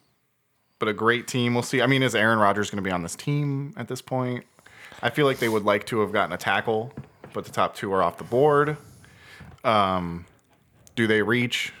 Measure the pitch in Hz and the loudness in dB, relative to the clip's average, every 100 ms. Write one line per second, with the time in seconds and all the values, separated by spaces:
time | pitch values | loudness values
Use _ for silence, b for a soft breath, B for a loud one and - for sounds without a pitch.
0 | _ _ _ _ _ _ _ _ 110 101 | _ _ _ _ _ _ _ _ -4 0
1 | 110 120 110 127 120 120 117 135 123 135 | 2 0 0 -2 0 0 0 0 2 4
2 | 131 110 110 113 104 101 101 104 95 90 | 2 4 4 4 4 2 -2 -4 -2 -4
3 | 82 - - 147 147 139 143 135 117 127 | -4 -8 -4 -2 -2 -4 -6 -10 -10 -12
4 | - 131 127 123 - _ B B B B | -6 -4 -4 -6 -10 _ B B B B
5 | 123 - 143 131 120 110 104 104 - 117 | -2 2 2 2 0 2 2 2 0 -2
6 | 101 104 90 90 - 101 107 110 120 - | 0 0 -2 -2 -2 -2 0 -2 -4 -12
7 | - _ - 107 - - 98 - 107 95 | -18 _ -14 -12 -8 -2 -2 -2 -2 0
8 | 85 - 85 120 151 143 147 151 - - | 0 -2 -2 2 4 4 2 -2 -12 -20
9 | B B B B B B 127 107 98 92 | B B B B B B 0 2 2 0
10 | 87 85 87 _ _ _ _ _ - - | -4 -8 -14 _ _ _ _ _ -12 -2
11 | 113 107 101 120 123 - - - | 0 2 2 0 -2 -4 -8 -10